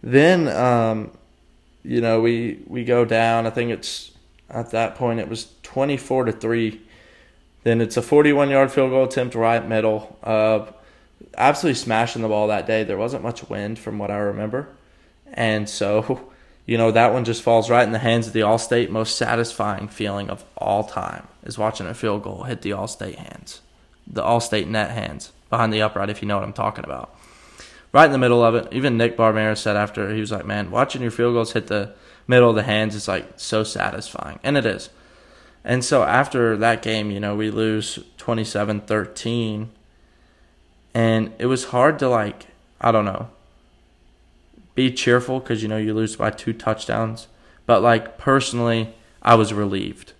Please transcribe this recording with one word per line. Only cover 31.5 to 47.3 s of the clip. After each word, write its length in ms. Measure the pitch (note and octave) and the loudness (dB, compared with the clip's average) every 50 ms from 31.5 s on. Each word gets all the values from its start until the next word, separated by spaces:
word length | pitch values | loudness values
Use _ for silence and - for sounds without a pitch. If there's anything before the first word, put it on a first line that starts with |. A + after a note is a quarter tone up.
| - | -2
hit 140 | A2+ - | -6 -4
the 260 | - - G#2 G2+ - - - - - - - _ | -2 -4 -4 -4 -6 -12 -20 -20 -20 -20 -20 _
middle 220 | - B2 B2 B2 A#2 | 4 6 6 8 8
of 80 | A2+ | 6
the 60 | G#2+ G#2+ | 4 0
hands 320 | C3 G#2 G#2+ A2 G#2+ G#2 | 0 0 0 0 -2 -4
is, 120 | G#2+ - | -6 -6
like, 280 | - G2 F#2 - - - | -4 -4 -4 -6 -8 -16
so 260 | - - - - A2 A2 | -14 -8 -2 -2 -2 -2
satisfying." 760 | G#2+ - - F#2+ F#2+ - - - - - - - - D#2+ - _ | -2 -2 -2 -2 -2 -4 -6 -12 -12 -12 -10 -10 -10 -12 -8 _
And 140 | - C#3+ | 0 0
it 80 | C#3+ A#2+ | 2 2
is. 240 | A2+ G2+ - - - - - - _ _ - _ _ - - - - _ _ _ | 0 -2 -4 -8 -14 -20 -20 -20 _ _ -20 _ _ -20 -20 -20 -20 _ _ _
And 220 | - A#2+ B2+ B2 | -2 -2 -2 0
so 180 | - - C3+ G#2 | 2 2 2 4
after 540 | C#2+ F2+ B2 C#3 C3+ - C3 A#2+ A2+ A2 | 4 2 2 0 0 0 0 2 2 2
that 240 | G#2 A2 A#2 A2+ A2+ | 2 2 0 0 0
game, 300 | - A2 A2 A2 G#2+ G#2 | -2 -4 -2 -2 -2 -4
you 100 | G2+ G2+ | -6 -4
know, 160 | G#2 G#2 G#2 | -4 -4 -2
we 140 | G#2 A2 G#2+ | -2 -2 -2
lose 480 | G#2+ G#2+ A2 A2 A2 G#2+ G#2 - - - - - _ | -2 0 0 0 0 -2 -4 -6 -10 -12 -14 -20 _
twenty-seven 640 | _ - - A#2+ A2+ A2 G#2 - G#2 G#2 G#2 G#2+ G#2 | _ -6 -4 -2 -2 -2 -2 -2 -4 -2 -2 -2 -4
thirteen. 920 | G2+ - G#2+ G#2+ G2 - - - - A#2 A#2+ A#2+ A#2 A2 G#2+ G#2+ A2 A2+ - _ _ _ _ _ _ _ _ _ _ _ _ _ _ _ _ _ _ _ _ _ _ _ _ | -2 -2 -2 -2 -2 -4 -8 -8 -6 -4 -2 -2 -2 -2 -4 -6 -8 -10 -14 _ _ _ _ _ _ _ _ _ _ _ _ _ _ _ _ _ _ _ _ _ _ _ _
And 400 | A#2+ A2+ A2+ A2+ A2+ A2 G#2+ - - | 0 2 4 2 2 0 -2 -6 -4
it 60 | A#2 | -2
was 200 | B2 C3 B2 - | 0 0 0 -4
hard 340 | - - B2 B2+ D3 D#3 D3 | -4 2 4 4 4 4 2
to, 100 | C#3+ C3 | 0 0
like, 380 | B2 A2+ G#2+ G#2 - - - - - _ _ _ _ _ | 2 2 0 -2 -6 -12 -18 -20 -20 _ _ _ _ _
I 120 | - A#2 A2+ | 0 2 4
don't 120 | A2 G#2 | 4 2
know, 240 | G2+ F#2+ - - A#2+ - _ _ _ _ _ _ _ _ _ _ _ _ _ _ _ _ _ _ _ _ _ _ _ _ - - _ _ | 0 -2 -6 -8 -10 -14 _ _ _ _ _ _ _ _ _ _ _ _ _ _ _ _ _ _ _ _ _ _ _ _ -20 -20 _ _
be 160 | - C3 B2+ | 0 0 0
cheerful 480 | B2 - - B2+ A#2+ B2 B2 - B2+ C3 B2+ | 0 0 2 4 4 4 4 0 -4 -4 -2
'cause, 200 | - A#2+ A2 A2 | -4 -4 -4 -2
you 60 | G#2+ | -4
know, 80 | G#2+ | -2
you 160 | G#2+ A2 G#2+ G#2+ | -2 -2 -2 -2
lose 240 | G#2+ A2 G#2+ - | -2 -2 -4 -4
by 140 | - - A2 | -2 -4 -4
two 240 | G#2+ - - - A2+ | -4 -4 -6 -6 -6
touchdowns. 760 | A2+ - - A2 - - - A2+ A2 A2+ A2 A2+ A2+ - - | -4 -2 -4 -4 -4 -4 -4 -2 -2 -2 -4 -6 -10 -14 -20